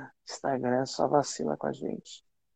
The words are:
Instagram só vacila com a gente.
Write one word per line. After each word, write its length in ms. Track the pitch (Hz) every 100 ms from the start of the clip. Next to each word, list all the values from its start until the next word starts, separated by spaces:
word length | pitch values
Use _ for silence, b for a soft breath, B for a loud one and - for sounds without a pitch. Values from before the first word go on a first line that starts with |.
| 135 _ -
Instagram 580 | - 143 127 127 127 131
só 220 | - 135
vacila 500 | 143 135 - 151 151
com 100 | 147
a 60 |
gente. 500 | 139 - - - - _ _ _